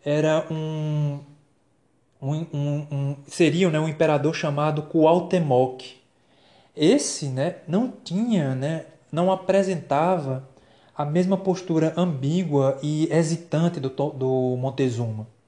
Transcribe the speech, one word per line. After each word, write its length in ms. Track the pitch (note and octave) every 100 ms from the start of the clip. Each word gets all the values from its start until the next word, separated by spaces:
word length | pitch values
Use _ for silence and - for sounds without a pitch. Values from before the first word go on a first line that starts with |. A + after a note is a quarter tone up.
| -
era 400 | D3 D#3 D#3 D#3
um, 680 | D#3+ D#3 D#3 D3+ D3+ D3 C#3+ C#3+ - _ _ _ _ _ _ _ -
um, 140 | C#3 D#3 E3
um, 340 | C#3+ C#3+ D3 D3
um, 240 | C#3 C#3 C#3+ -
seria, 460 | - E3 E3 F#3
né, 80 | D3+
um 100 | D#3
imperador 460 | D3+ D#3+ D3 D3 D#3+
chamado 480 | D#3 C#3+ D3+ D3+
Cuauhtémoc. 1000 | D3 E3 D#3 F3 F3+ F3+ D#3 B2+ C3 - - - _ _ _ _ _ _ _ -
Esse, 500 | D#3 C#4 D4 - C#3+
né, 300 | C3 D#3 F3+ -
não 240 | F3+ B3
tinha, 640 | - - F3 A#3+ G#3 C#3
né, 320 | C3 C#3+ E3 - - _
não 200 | D3+ F3+
apresentava 1160 | F#3+ - F#3+ F#3+ F3+ - C#3+ E3 F#3 C3+ C3 C3+ _ _ _ _ -
a 80 |
mesma 340 | D3 E3 F#3 F#3+
postura 540 | F#3+ F3+ - D#3+ D#3 D#3+
ambígua 800 | F3+ C#3 C3+ E3+ F3 C#3+ C3+ C3+
e 260 | D3 D3+ E3
hesitante 680 | D#3 D#3 E3 - D3+ E3+ E3+
do 100 | C3
to-, 220 | - C#3+
do 440 | C3+ C3 C3 B2+ B2
Montezuma, 680 | C3 C3 C3 A#2 A#2 G#2+ G#2+ _